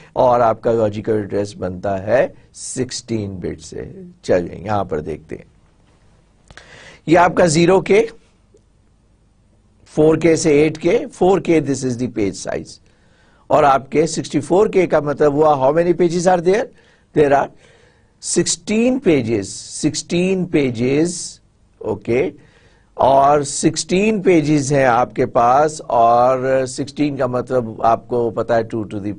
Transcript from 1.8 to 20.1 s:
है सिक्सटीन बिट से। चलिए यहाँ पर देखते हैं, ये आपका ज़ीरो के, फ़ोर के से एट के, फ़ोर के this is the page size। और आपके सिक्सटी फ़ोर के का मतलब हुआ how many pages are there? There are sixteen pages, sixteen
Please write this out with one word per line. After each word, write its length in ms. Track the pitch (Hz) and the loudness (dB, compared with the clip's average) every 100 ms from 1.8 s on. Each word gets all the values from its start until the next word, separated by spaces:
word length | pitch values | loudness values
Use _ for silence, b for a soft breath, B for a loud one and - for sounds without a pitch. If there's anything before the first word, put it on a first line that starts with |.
| 101 98 | -6 -6
है 380 | 98 123 180 b b | -2 0 0 b b
सिक्सटीन 840 | - - - 127 - - 113 101 95 | -18 -12 -8 -8 -8 -8 -6 -6 -8
बिट 200 | 85 80 | -10 -10
से। 460 | - - - 190 180 - | -14 -14 -14 -16 -20 -12
चलिए 380 | - 95 87 90 87 | -2 0 -2 -10 -6
यहाँ 180 | 104 | -6
पर 160 | 92 78 | -4 -6
देखते 340 | 80 76 78 | -8 -12 -12
हैं, 100 | 50 - _ _ _ _ _ _ _ _ _ _ B B B B B - | -18 -18 _ _ _ _ _ _ _ _ _ _ B B B B B 2
ये 80 | 170 | 4
आपका 300 | 180 - 180 | 4 4 2
ज़ीरो 340 | 151 170 190 | 4 4 4
के, 280 | 156 190 226 - _ _ _ _ _ _ _ _ _ _ _ _ _ _ _ _ _ | 4 2 2 -4 _ _ _ _ _ _ _ _ _ _ _ _ _ _ _ _ _
फ़ोर 300 | - 156 160 | 2 2 4
के 200 | 165 160 | 2 2
से 300 | 165 143 156 | 4 4 2
एट 100 | - | 0
के, 300 | 170 220 277 | 0 0 -2
फ़ोर 340 | - 180 190 | -2 2 2
के 200 | 147 160 | 2 0
this 240 | 139 131 | 0 -4
is 140 | 131 117 | -4 -4
the 100 | 123 | -6
page 380 | 110 101 - - | -2 -4 -4 -8
size। 240 | 76 - - _ b b b b b b | -8 -10 -20 _ b b b b b b
और 140 | 143 | 2
आपके 420 | 147 135 131 147 160 | 4 2 0 -2 -2
सिक्सटी 340 | - 135 156 | -2 -6 -4
फ़ोर 280 | - 175 220 | 0 0 2
के 180 | 190 170 | 2 2
का 140 | 160 | 0
मतलब 320 | 147 139 151 | -2 0 0
हुआ 240 | 143 156 143 | 4 2 4
how 200 | 131 156 | 2 2
many 160 | 175 | 0
pages 320 | 175 175 175 175 | 2 0 0 0
are 120 | 180 | 2
there? 260 | 170 202 - _ b b b - | 2 0 -2 _ b b b 0
There 160 | 143 | 2
are 160 | 135 - - b b b b b b | 2 0 -8 b b b b b b
sixteen 800 | - - 170 - - 214 240 262 208 | -6 -2 -2 -4 -4 0 0 0 2
pages, 380 | 147 113 113 95 - - - | 0 0 -4 -4 -12 -16 -6
sixteen 640 | 156 - - | -4 -4 -4